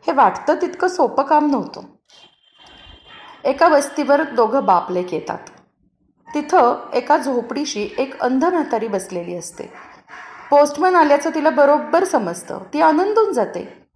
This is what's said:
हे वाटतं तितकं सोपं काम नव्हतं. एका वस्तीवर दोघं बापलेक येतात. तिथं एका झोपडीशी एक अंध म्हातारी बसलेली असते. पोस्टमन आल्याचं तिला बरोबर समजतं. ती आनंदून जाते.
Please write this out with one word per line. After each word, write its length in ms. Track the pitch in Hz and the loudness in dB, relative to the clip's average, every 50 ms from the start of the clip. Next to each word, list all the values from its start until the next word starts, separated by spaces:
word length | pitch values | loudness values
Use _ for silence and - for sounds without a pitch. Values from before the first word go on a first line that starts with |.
| _ - | _ -2
हे 40 | |
वाटतं 440 | 330 - 254 196 185 - - - 311 | 2 4 4 2 2 -2 -2 -2 -2
तितकं 320 | 359 359 339 - - - 359 | -2 -2 -6 -4 -2 -2 -2
सोपं 360 | 359 - 277 226 240 262 277 | 0 0 -2 0 0 -2 0
काम 280 | 285 320 302 302 302 | 2 2 2 2 2
नव्हतं. 300 | 277 240 185 - - - - - _ _ _ _ _ _ - _ _ _ _ _ _ _ _ - - - - - - - _ - - - - - - - - | -2 -2 -4 -8 -12 -18 -18 -20 _ _ _ _ _ _ -20 _ _ _ _ _ _ _ _ -20 -20 -20 -20 -20 -20 -20 _ -20 -20 -20 -20 -20 -20 -6 -2
एका 240 | - 269 277 330 339 | -2 2 4 4 4
वस्तीवर 560 | 311 277 277 - - - 285 247 285 285 320 | 4 4 2 0 -4 -6 0 2 2 2 2
दोघं 420 | - 240 220 233 214 220 269 208 | 0 0 0 0 2 2 0 2
बापलेक 480 | 196 190 175 - - 180 180 180 180 165 | 4 2 2 2 -2 -6 -6 -4 -4 -6
येतात. 260 | 156 - - 170 - - - - - _ _ _ _ _ _ _ _ _ _ _ _ _ - - | -8 -6 -8 -10 -10 -12 -18 -20 -20 _ _ _ _ _ _ _ _ _ _ _ _ _ -8 -8
तिथं 560 | 294 294 294 - 370 254 240 247 - - - - | -8 -6 2 4 4 4 4 2 -2 -8 -4 -4
एका 240 | 240 247 - 294 311 | -4 0 2 0 0
झोपडीशी 720 | 247 269 262 240 233 240 240 285 302 302 - 208 208 - - - | 0 -2 -4 -4 -4 -4 -6 -6 -6 -6 -6 -6 -6 -6 -4 -6
एक 220 | 262 269 - - | -6 -6 -4 -4
अंध 260 | - 247 262 269 302 | -4 -2 0 0 0
म्हातारी 420 | 349 370 330 294 - - 220 208 226 | 0 0 -2 -2 -2 -4 -4 -4 -4
बसलेली 480 | 208 190 185 - 185 175 175 175 175 | -6 -6 -6 -6 -10 -10 -8 -8 -10
असते. 280 | 175 160 - - - - 185 - - - - - - _ _ - - - - - - - - | -10 -12 -14 -14 -16 -18 -16 -16 -20 -20 -20 -20 -20 _ _ -20 -20 -20 -20 -20 -20 -4 2
पोस्टमन 460 | 285 285 294 285 294 294 311 370 359 | 4 4 4 4 2 0 0 2 4
आल्याचं 340 | 349 320 294 285 285 294 330 320 | 4 4 4 4 2 0 -2 -4
तिला 140 | 320 285 311 | 0 0 0
बरोबर 540 | 277 254 285 277 294 302 294 - - 330 381 | 4 4 4 4 4 2 0 0 0 0 0
समजतं. 560 | 359 - 269 214 175 170 170 - - - - 190 - - | 2 0 -2 -2 -2 -8 -8 -12 -12 -14 -14 -14 -8 -2
ती 80 | 294 | 2
आनंदून 520 | 330 320 302 311 370 403 427 440 440 392 - | 2 2 4 2 0 2 2 2 2 2 0
जाते. 540 | 247 208 - - 175 - - - - _ _ _ | -2 -2 -2 -4 -10 -12 -12 -16 -20 _ _ _